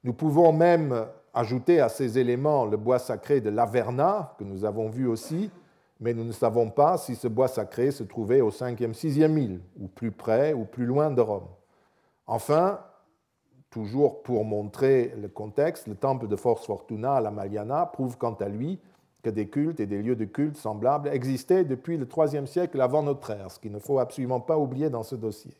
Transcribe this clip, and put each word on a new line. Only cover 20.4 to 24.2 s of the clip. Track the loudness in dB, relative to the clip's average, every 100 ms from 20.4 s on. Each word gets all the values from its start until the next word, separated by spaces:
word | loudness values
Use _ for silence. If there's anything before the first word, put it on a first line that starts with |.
| -4 -2
semblables | -8 -2 0 0 0
existaient | -4 -2 -4 2 2
depuis | 2 -2 -4 -6
le | -4
troisième | 0 0 0 -4
siècle | -2 -2 2
avant | 2 2
notre | 0 -2 -4
ère, | -10 -10
ce | -14
qu'il | -12
ne | -10
faut | -2 0
absolument | 0 -4